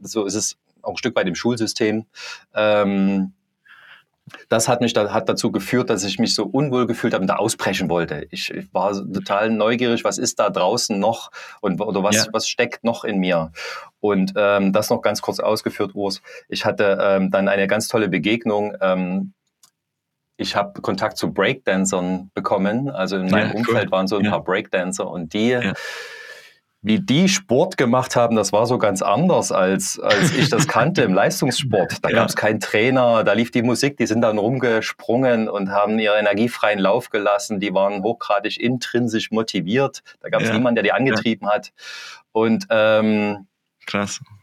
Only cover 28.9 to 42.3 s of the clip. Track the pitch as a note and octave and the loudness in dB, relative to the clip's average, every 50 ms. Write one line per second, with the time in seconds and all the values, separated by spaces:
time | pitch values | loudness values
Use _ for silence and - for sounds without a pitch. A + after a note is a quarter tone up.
28.9 | G2 G2 - - G2+ A#2+ E3+ F3+ D#3+ A#2 G2+ - - F#2+ F#2 F#2+ G2 G2 - - | 0 0 0 2 2 4 4 4 4 2 2 0 2 2 2 2 2 0 -2 -4
29.9 | - - - - G#2+ G2+ E3+ D3+ - C3 C3+ C#3 - A2+ D3+ - - A2+ A#2+ D#3+ | -6 -4 0 0 2 4 4 2 2 2 2 2 2 2 2 2 2 2 2 2
30.9 | G3 D#3 C3 G2 F#2 F#2+ A2 D3+ E3 - D#3+ C3 - - C#3 B2+ A2 G2 E2+ - | 2 2 2 4 4 4 2 2 2 0 0 -2 0 -2 -2 0 0 0 0 0
31.9 | - - - - - G2 F#2+ F#2+ - - - G#2+ A2 G#2 - - - G#2+ A2 C3 | -2 -4 -2 0 2 2 2 2 0 0 0 0 0 0 -2 0 2 2 4 4
32.9 | C3+ C3 B2 A#2+ A#2 A2 G#2 G#2 G2+ A2 A#2 - - B2 A2+ B2 A#2+ A2 - C#3+ | 4 4 4 4 4 4 4 2 2 2 2 0 0 0 2 2 2 2 0 0
33.9 | C#3+ - A#2 G#2 G#2+ A#2 A#2+ A2+ G#2+ G#2+ G2 A#2 C3+ B2+ B2+ A#2+ A2+ A2 A2 - | 0 0 -2 0 2 2 2 2 2 2 0 0 0 0 0 0 0 0 0 -4
34.9 | - - - - A2+ B2 C3+ B2+ A#2+ A2+ A2 G#2 F#2+ G2+ G2 F#2+ G2 G2+ G#2 G#2 | -8 -8 -4 -2 0 2 2 2 2 2 0 -2 -2 -2 -2 0 2 2 2 2
35.9 | A2 A2 A2 G#2 G#2 G#2+ G#2 G#2 G2+ G2+ A#2 A#2+ - - - G#2+ G#2 G2+ F#2+ F#2+ | 2 2 2 2 2 2 2 2 2 2 0 0 0 0 0 0 2 2 2 2
36.9 | G#2 B2+ - - - G#2+ G2+ G#2 G2+ G2+ - - A2 G2 G2+ G2+ F#2 G2 G2 G2+ | 2 0 0 -2 -4 -2 0 2 0 0 0 -4 -4 -4 -2 -2 0 2 2 2
37.9 | G2+ G2+ F#2+ A2+ A#2 - - - G#2 G2+ G2+ G#2 - - A#2 A#2+ B2+ B2 - - | 0 -2 -2 -2 -4 -4 -2 -2 0 0 0 -2 -4 -2 -2 -2 -2 -2 -4 -4
38.9 | - A#2+ B2 A2+ G#2+ A2 - - A2 A2 A2+ - - G2 E2 F2 A2 C3 C#3 C3+ | -2 0 0 0 0 -2 -4 -2 -2 -2 -2 -2 -2 -4 -2 0 0 0 0 0
39.9 | - - - - - _ - - - - A2 A2+ A2+ A2+ B2+ B2 A#2 A2+ G2+ G2+ | -2 -8 -16 -20 -20 _ -8 -4 -2 0 0 0 0 2 2 2 2 2 2 2
40.9 | F#2+ G2+ C3 C3+ A2 A2 A2 A#2 A2 G2 G#2 G2+ G#2+ G#2 G#2 - - _ - - | 2 2 2 2 0 0 0 -2 -2 -2 0 -2 -2 -2 -2 -6 -16 _ -18 -18
41.9 | - - - - - - - _ | -16 -16 -16 -18 -18 -20 -20 _